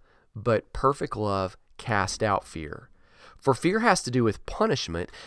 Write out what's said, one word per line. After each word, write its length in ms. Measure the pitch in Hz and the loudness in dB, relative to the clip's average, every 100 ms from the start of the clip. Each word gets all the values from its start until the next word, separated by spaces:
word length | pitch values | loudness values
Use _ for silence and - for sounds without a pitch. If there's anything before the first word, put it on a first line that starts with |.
| _ _ _ - | _ _ _ -6
but 360 | 98 110 - | 0 0 0
perfect 460 | - 135 143 - - | 0 2 2 -2 -4
love 400 | 104 98 92 - _ - | -2 0 -2 -6 _ -12
cast 420 | - 104 98 - | -2 0 0 0
out 240 | 107 98 - | 0 0 -2
fear. 440 | 82 76 - - - _ _ - - | -10 -10 -12 -16 -20 _ _ -20 -4
For 160 | - | 0
fear 280 | 127 165 214 | 2 2 2
has 200 | 233 185 | 4 2
to 80 | - | 2
do 140 | 127 | 2
with 200 | 113 - - | 2 2 -4
punishment, 640 | - 220 143 - 82 92 - | -2 0 0 -2 -4 -6 -10